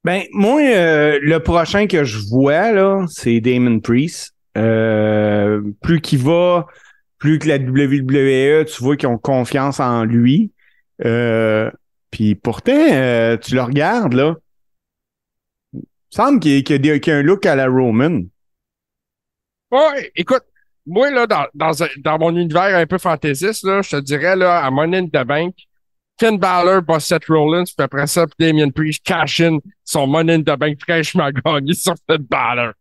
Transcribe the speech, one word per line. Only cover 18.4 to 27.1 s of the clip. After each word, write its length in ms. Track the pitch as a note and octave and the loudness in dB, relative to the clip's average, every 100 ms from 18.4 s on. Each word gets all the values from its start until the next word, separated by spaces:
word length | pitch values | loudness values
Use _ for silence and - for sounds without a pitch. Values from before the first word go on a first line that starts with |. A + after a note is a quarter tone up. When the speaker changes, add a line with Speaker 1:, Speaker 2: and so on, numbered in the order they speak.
| _ _ _ _ _ _ _ _ _ _ _ _ _ | _ _ _ _ _ _ _ _ _ _ _ _ _
Speaker 2:
Ouais, 400 | B3+ D#4 C#4+ - - | 2 2 0 -8 -8
écoute, 260 | F3 B3+ _ _ _ _ - | -2 -2 _ _ _ _ -6
moi, 240 | F#3 C#4 | 0 2
là, 160 | B3+ A#3 | 0 0
dans, 180 | F3+ C#3 | -2 -4
dans, 180 | C#3+ D#3+ D#3 D#3+ C3+ | -2 -2 -2 -6 -4
dans 200 | D3 D#3 | -4 0
mon 160 | E3 | 0
univers 400 | E3+ F3 D#3+ G3 F#3 | 0 0 0 2 0
un 100 | D#3+ | 0
peu 120 | F#3 | -2
fantaisiste, 640 | F#3 D#3 D3+ C3+ F#3+ A3 | -2 -2 -2 -2 -4 -4
là, 180 | F#3+ G3 | -2 -2
je 80 | F#3+ | -2
te 100 | D3 | -6
dirais, 340 | C3+ C#3+ E3 | -4 -2 0
là, 300 | F#3+ F3+ F3 | 2 2 2
à 60 | C3+ | 0
Money 280 | C3+ E3 F#3 | 0 0 -2
in 80 | F3+ | -2
the 180 | D3 | -2
Bank, 300 | B2 D3 F3 - _ _ _ _ _ _ | -2 -2 -2 -8 _ _ _ _ _ _
Finn 180 | A3+ G#3 | 0 2
Balor 460 | F#3 F3+ F3 F#3+ | 0 2 2 2
bat 160 | D#3+ D#3+ | 2 -2
Seth 260 | - | 0